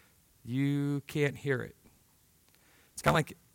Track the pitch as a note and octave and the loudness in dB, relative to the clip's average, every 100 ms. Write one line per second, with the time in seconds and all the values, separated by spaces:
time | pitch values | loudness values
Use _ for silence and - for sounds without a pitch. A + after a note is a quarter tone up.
0 | - _ _ _ A#2 B2+ C#3 C#3+ C#3+ C#3+ | -20 _ _ _ -4 0 2 2 0 -2
1 | - D#3 C#3+ B2+ C#3 B2+ G#2+ - - _ | -4 -2 -2 -2 -2 -2 -4 -14 -20 _
2 | _ _ _ _ _ _ _ _ _ - | _ _ _ _ _ _ _ _ _ 0
3 | - D#3 - - _ | 4 4 2 -6 _